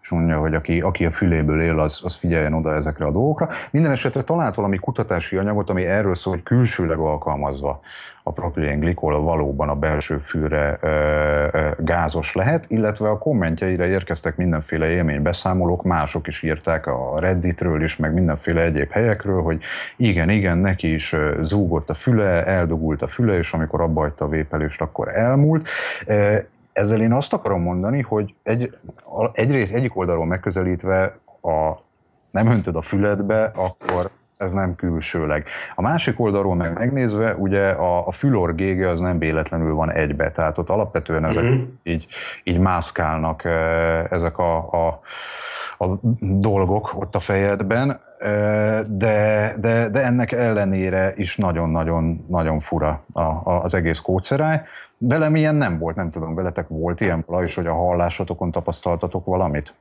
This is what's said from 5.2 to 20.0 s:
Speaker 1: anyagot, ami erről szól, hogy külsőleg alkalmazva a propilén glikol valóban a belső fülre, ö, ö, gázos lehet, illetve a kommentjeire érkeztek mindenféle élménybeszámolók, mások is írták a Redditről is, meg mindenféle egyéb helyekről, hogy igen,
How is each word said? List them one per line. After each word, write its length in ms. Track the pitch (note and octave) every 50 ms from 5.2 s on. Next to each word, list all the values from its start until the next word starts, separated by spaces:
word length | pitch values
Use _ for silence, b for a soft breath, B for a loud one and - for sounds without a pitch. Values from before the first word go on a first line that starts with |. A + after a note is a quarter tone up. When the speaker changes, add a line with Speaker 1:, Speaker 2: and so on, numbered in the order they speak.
| E2 - -
Speaker 1:
anyagot, 340 | F#2 G2 G#2 G#2+ G#2 G2 -
ami 140 | G2 F#2 F#2
erről 300 | F2 F#2+ G#2 G#2 G2 F2+
szól, 180 | F2 - F#2+
hogy 100 | F#2 E2+
külsőleg 560 | - - A#2 B2 B2 A2+ - - F2+ D#2 D#2+ D#2+
alkalmazva 800 | D#2 D#2 D2+ D2 - D#2 D2 C#2+ C#2+ C#2+ C#2 C#2 C#2 C#2+ C#2 C#2 B B B B B B B B
a 100 | B -
propilén 480 | D#2+ - F2 F2 D2 D#2+ D#2 D2 D2 D2
glikol 420 | D2+ E2+ F2 - - D#2 D2 D2
valóban 460 | D2+ D2+ E2 D#2+ D2 C#2 C#2 C#2+ D2+ D2
a 60 | C#2+
belső 440 | C#2+ D2 D#2 D2+ D2 C#2+ - D#2+ C#2+
fülre, 600 | D2 - - D#2+ D2+ D2+ D#2 D2+ D2 D2 D2 -
ö, 80 | - D#2 D#2 D2+ D2+ D2+ D2+ D2+ D2+ D2+ D2 D2 D2 D2+
ö, 160 | - D#2 D2+ D2+ D2+ -
gázos 560 | D#2+ D#2+ E2+ F2 E2 D2+ D#2 E2 D#2 - -
lehet, 300 | F2+ F#2+ B2+ D#3 E3 - -
illetve 400 | A2+ A2 G#2+ A2 G#2+ G#2+ G#2+ G#2+
a 80 | G#2+ A2
kommentjeire 680 | - D#3 D3 A2 F2+ D#2+ D#2+ E2 F2+ F#2 F#2 F2 F2+
érkeztek 500 | F2+ F#2+ F#2+ F2+ - E2+ - - E2+ D2+
mindenféle 500 | - F2+ F2+ E2 D#2 D2+ - E2 D#2 D#2+
élménybeszámolók, 960 | D#2+ E2+ F2+ E2+ D#2 D2 C#2+ D2 E2 F2+ - - F#2+ F2+ F#2 F2 E2+ F2+ E2+
mások 440 | - F#2 F2 D#2+ D2+ D2 - E2 D2+
is 160 | - D#2+ -
írták 440 | - D#2+ D#2 D2+ - E2 E2 D#2 -
a 280 | - B1+ B1+ B1+ B1+ C#2+ D#2
Redditről 640 | E2 F#2 F#2 F2+ E2+ F2+ F2 - E2+ F2 D#2+ D#2
is, 140 | D#2 D#2+ -
meg 160 | - D#2+ D#2+ D#2
mindenféle 480 | F2+ F#2 E2 D#2 D#2 - - E2+ E2
egyéb 280 | E2 E2+ D#2 D2 C#2+ -
helyekről, 520 | - G#2 A2+ A#2 G#2 G2 - G2+ F#2+ F#2
hogy 200 | D#2+ E2 E2 D#2 B B B B B B B
igen, 340 | B